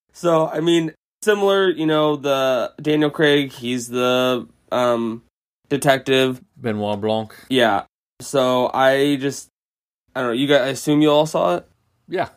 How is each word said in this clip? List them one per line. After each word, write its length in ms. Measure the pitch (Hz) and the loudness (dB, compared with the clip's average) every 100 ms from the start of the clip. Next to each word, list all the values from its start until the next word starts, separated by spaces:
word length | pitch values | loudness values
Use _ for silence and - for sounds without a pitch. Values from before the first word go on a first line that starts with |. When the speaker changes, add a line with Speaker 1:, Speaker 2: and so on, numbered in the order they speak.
| _ | _
Speaker 1:
so, 340 | - 170 160 160 | -4 0 2 0
I 120 | 156 | -2
mean, 340 | 165 170 160 - _ - | 2 2 0 -8 _ -6
similar, 460 | 214 202 196 196 190 | -2 2 2 2 2
you 160 | 156 | 0
know, 300 | 156 156 151 | 0 2 0
the 580 | 147 139 135 131 123 101 - | 0 -2 0 0 0 -4 -6
Daniel 280 | 151 151 147 | -2 0 0
Craig, 420 | 147 147 143 135 | 0 2 2 -2
he's 360 | 131 120 127 117 | -8 -6 -6 -6
the, 600 | 123 127 127 127 127 - _ - | -4 0 0 0 -2 -6 _ -6
um, 520 | 123 120 117 113 113 _ _ _ _ - | -2 0 -2 -4 -8 _ _ _ _ -6
detective. 720 | 139 147 135 139 135 131 127 _ - | -2 0 0 2 2 0 -4 _ -10
Speaker 2:
Benoit 420 | 120 104 104 104 | -6 -4 -4 -4
Blanc. 320 | 107 110 110 - - | -2 -4 -6 -14 -4
Speaker 1:
Yeah. 340 | 127 113 98 - _ _ - | 0 2 0 -4 _ _ -18
So, 480 | - 139 127 127 123 | -4 0 2 0 0
I 440 | 131 135 135 143 135 | 2 2 4 2 0
just, 320 | 139 131 - _ _ _ _ _ _ | -4 -8 -16 _ _ _ _ _ _
I 60 | 131 | -6
don't 80 | 123 | -4
know, 40 | |
you 140 | 131 143 | -2 2
guys, 140 | 143 | 2
I 60 | 131 | 2
assume 340 | 127 151 147 | -4 0 4
you 100 | 151 | 4
all 140 | 147 | 4
saw 320 | 160 160 90 175 | 2 0 0 -2
it? 100 | - _ _ _ - | -6 _ _ _ -10
Speaker 2:
Yeah. 220 | 175 139 | -6 -6